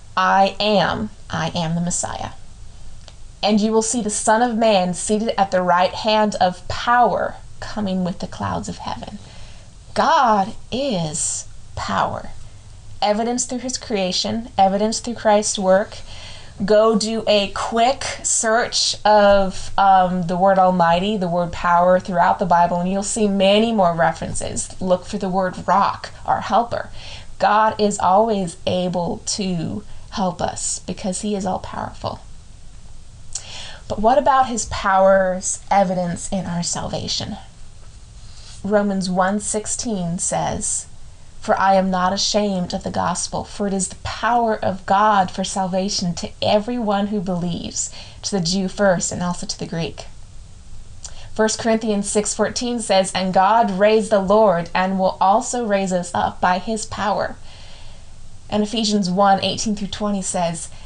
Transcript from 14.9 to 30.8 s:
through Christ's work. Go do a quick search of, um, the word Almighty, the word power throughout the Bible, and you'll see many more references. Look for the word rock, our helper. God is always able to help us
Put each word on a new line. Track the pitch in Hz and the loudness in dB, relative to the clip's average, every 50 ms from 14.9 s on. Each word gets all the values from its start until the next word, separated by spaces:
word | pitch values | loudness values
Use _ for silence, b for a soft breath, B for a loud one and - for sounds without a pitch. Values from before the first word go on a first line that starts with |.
| 220 - | -2 -4
through | - 240 226 | -6 -6 -6
Christ's | - - 220 208 208 208 - - 214 | 0 2 4 4 4 2 0 -2 0
work. | 190 185 190 190 220 - - - B B B B B B B B B B B - 208 | 2 4 4 4 2 -2 -8 -14 B B B B B B B B B B B -4 2
Go | 196 214 208 220 226 226 202 | 4 6 6 6 6 4 2
do | 208 220 226 220 214 | 0 0 -2 -2 0
a | - 208 208 202 190 | 2 2 2 2 0
quick | - - - - 226 233 233 254 277 - - - - - | -4 -6 -4 -2 0 2 4 2 2 0 -4 -8 -8 -6
search | - - - - - 220 220 240 240 - - - - - - - - | -4 -2 -2 0 0 2 2 2 0 0 0 0 0 0 -2 2 4
of, | 208 214 208 202 202 202 196 196 185 185 - - - - | 6 6 8 8 8 8 6 4 2 -2 -4 -4 -2 0
um, | - 196 196 190 185 185 180 185 180 | 4 6 6 8 8 6 4 2 0
the | 175 165 185 175 | -2 -2 0 4
word | 185 196 190 190 | 4 6 6 6
Almighty, | 185 185 185 180 170 165 170 180 190 208 220 208 | 6 6 6 4 4 4 4 4 2 0 0 0
the | 185 170 | 0 0
word | 170 175 175 170 | 0 0 0 -2
power | - - - 175 175 170 180 185 185 185 | -4 -2 2 4 4 6 6 6 6 4
throughout | 185 - 180 175 175 190 - - | 2 0 2 2 4 4 2 2
the | 202 | 2
Bible, | 170 175 170 175 175 180 175 | 4 4 4 4 4 2 0
and | 175 185 | 0 0
you'll | 196 196 | 0 -2
see | 202 - - 233 214 208 | -2 -2 0 0 2 2
many | 196 196 190 196 202 208 226 233 | 4 4 4 6 6 6 4 4
more | 226 214 185 170 | 4 4 4 4
references. | 165 165 165 165 165 - - - 170 - - - - - - - - - | 4 4 2 2 0 -2 -6 -4 -4 -4 -4 -4 -4 -6 -8 -8 -8 -4
Look | 190 185 180 180 - | 0 2 2 0 0
for | - - 196 | -4 -6 -4
the | 202 190 | -4 -2
word | 180 196 190 180 175 180 170 - | 0 0 0 -2 -4 -4 0 2
rock, | 180 196 190 151 - - - - B B B | 4 4 4 2 0 -4 -8 -12 B B B
our | - - - | -2 -2 -2
helper. | - - 208 214 240 - - - - B B B B B B B B B - - | 0 2 2 2 2 0 -2 -6 -6 B B B B B B B B B -4 0
God | 185 202 208 214 220 220 214 214 | 2 4 4 4 4 2 2 2
is | 208 202 202 - | 0 0 2 2
always | - 180 185 202 226 233 214 196 190 170 - - - | 2 4 6 6 4 4 2 0 -2 -4 -6 -6 -4
able | 202 185 180 180 185 175 180 170 - - - - | -2 0 0 0 0 -2 -2 -2 -4 -4 -6 -6
to | - - - 190 190 180 165 160 - - 208 - B B B B B | -6 -4 -2 -2 -2 -2 -2 -4 -4 -6 -8 -10 B B B B B
help | - - 190 185 165 - | -4 -2 -2 -2 -2 -2
us | - - - - - - - - | -4 -4 -4 -4 -6 -6 -6 -6